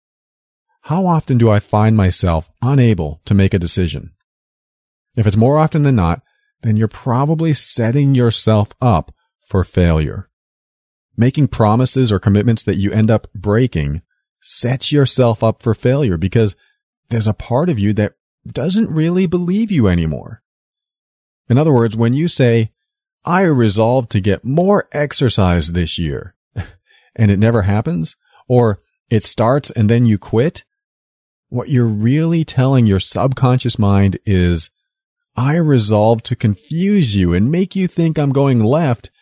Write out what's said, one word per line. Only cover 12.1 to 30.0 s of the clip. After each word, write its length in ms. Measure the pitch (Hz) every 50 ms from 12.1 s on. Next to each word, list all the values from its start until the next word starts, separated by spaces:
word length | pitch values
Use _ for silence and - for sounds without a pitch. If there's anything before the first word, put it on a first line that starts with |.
or 80 | 104 90
commitments 440 | - 107 98 104 101 120 113 113 -
that 120 | - 98
you 140 | 98 101 101
end 180 | - 107 110 110
up 180 | 113 104 - - -
breaking 680 | 101 90 104 101 113 131 123 - 82 73 71 73 87 - _ _ _ _ _ _ _
sets 520 | - - - - - - 135 127 - -
yourself 500 | 147 147 135 131 - - 123 117 110 -
up 200 | - 110 110 -
for 120 | - 123 104
failure 420 | - - 123 131 143 151 110 90
because 400 | 80 85 92 - 117 113 101 - _ _ _ _ _ _ _ _ _ _ -
there's 180 | 120 113 104
a 80 | 107 104
part 340 | - - - 117 131 170 180
of 100 | 151 107
you 140 | 98 104 107
that 200 | 98 104 101 - _ _ _ _ _ -
doesn't 440 | - - - 120 175 180 214 226 -
really 360 | 156 156 156 170 175 185 196
believe 440 | 170 180 175 180 175 185 208 233 214
you 180 | 202 147 113 95
anymore. 540 | 90 85 82 78 73 58 - - 113 - _ _ _ _ _ _ _ _ _ _ _ _ _ _ _ _ _ _ _ _ _ -
In 100 | 117 131
other 140 | 156 165
words, 240 | 139 120 117 113 104
when 180 | 110 117 117 123
you 140 | 143 165 170
say, 440 | - - 131 120 117 117 110 110 _ _ _ _ _ _ _ _ _ _ -
"I 180 | - 175 185
resolved 680 | 196 170 151 127 117 107 95 110 110 113 123 135 120 -
to 100 | - 107
get 240 | 92 107 95 - -
more 440 | 113 135 165 180 196 208 196 - _
exercise 800 | - 143 147 143 - - 143 117 - - 98 90 87 87 78 80
this 260 | 85 90 87 82 - -
year," 360 | 85 76 67 58 - - - _ _ _ - - - - -
<laughs> 420 | _ _ _ _ _ _ _ -
and 140 | - 113 101
it 80 | 101 92
never 240 | 107 113 117 117
happens, 540 | 95 98 101 107 110 156 175 175 80 78 - _ _ _ _ _ _ -
or 320 | 123 123 120 110 101 - _ _ _ _ _ -
it 140 | 117 107 -
starts 460 | - - - 123 131 135 147 - -
and 180 | - 120 107 104
then 180 | 117 117